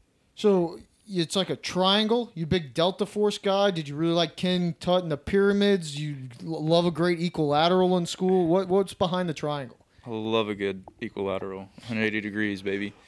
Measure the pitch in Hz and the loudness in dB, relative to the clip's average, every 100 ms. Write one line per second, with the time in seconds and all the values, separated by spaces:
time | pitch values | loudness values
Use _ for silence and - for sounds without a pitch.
0 | _ _ _ - 214 190 170 180 - _ | _ _ _ 0 4 4 2 -4 -20 _
1 | - 185 165 202 180 135 - 180 185 202 | -6 -4 -2 -2 -2 -4 -4 0 4 4
2 | 214 240 233 165 160 180 147 117 175 185 | 2 0 -2 -6 -2 -2 -2 0 0 0
3 | 196 208 208 202 202 196 202 170 143 143 | -4 0 0 0 0 2 2 2 -6 -2
4 | 165 170 165 - 180 180 175 - - 180 | 0 2 0 -2 -2 0 -2 -2 0 0
5 | 175 147 - 196 196 202 202 196 160 143 | 0 -6 0 2 4 4 4 2 -2 -8
6 | 151 139 131 120 170 156 151 170 175 151 | -8 -8 -12 -12 -8 -4 2 4 4 2
7 | 175 170 175 - 151 147 170 185 185 180 | 0 0 -2 -2 0 2 4 4 4 2
8 | 170 - 185 185 170 180 185 196 190 - | -2 -2 0 2 4 2 2 0 0 -2
9 | 185 180 180 147 151 147 123 - _ _ | -2 0 -4 -4 -4 -6 -8 -16 _ _
10 | 127 110 110 113 104 101 98 95 - - | -10 -6 0 0 0 -2 -4 -4 -12 -12
11 | 110 - 98 95 98 95 95 - - 113 | -10 -6 -4 -4 -6 -10 -14 -18 -8 -2
12 | 110 107 104 104 107 98 98 98 101 - | 0 -2 -4 -4 -4 -4 -4 -4 -6 -10